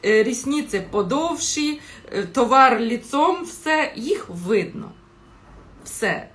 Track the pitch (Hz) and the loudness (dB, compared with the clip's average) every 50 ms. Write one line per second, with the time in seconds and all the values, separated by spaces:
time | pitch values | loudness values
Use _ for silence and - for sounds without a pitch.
0 | - 196 214 214 220 240 247 240 - 262 285 302 - - - 196 - - - 208 | 2 4 4 4 4 4 0 -4 -4 -4 -2 -2 -4 -4 -4 -6 -6 -2 -2 -2
1 | 196 180 254 285 320 339 339 339 - - - 302 302 302 302 302 - - - - | 0 0 0 0 0 -2 -2 -4 -4 -4 -4 -2 -2 -2 -4 -6 -10 -20 -20 -20
2 | - - - 196 202 175 - 240 233 220 254 269 269 262 247 214 233 226 240 233 | -16 -8 -6 -6 -6 -4 0 0 2 6 8 8 8 8 6 2 0 -2 -2 -4
3 | - - - 285 311 359 359 339 330 - - - - 311 311 311 294 - - - | -6 -4 0 2 2 2 2 0 -4 -10 -12 -8 -2 0 0 0 0 -2 -4 -8
4 | 226 294 415 403 - - 180 170 175 180 220 202 - - - - - - - - | -2 -2 -2 -2 -4 -10 -12 -10 -2 0 0 0 0 -2 -8 -12 -14 -14 -18 -20
5 | - - - - - - - - - - - - - - - - - - - - | -20 -20 -20 -20 -20 -20 -20 -20 -20 -20 -20 -20 -20 -20 -20 -20 -14 -12 -8 -4
6 | - 196 160 - - - - | -2 -2 -2 -4 -6 -14 -20